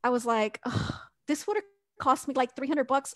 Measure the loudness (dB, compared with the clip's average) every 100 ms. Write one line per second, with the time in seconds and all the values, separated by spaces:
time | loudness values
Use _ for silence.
0 | 0 0 2 2 2 -2 -4 -2 -2 -6
1 | -14 _ -2 -2 0 -2 -4 _ _ -2
2 | 2 2 0 0 0 -2 -2 0 2 0
3 | 0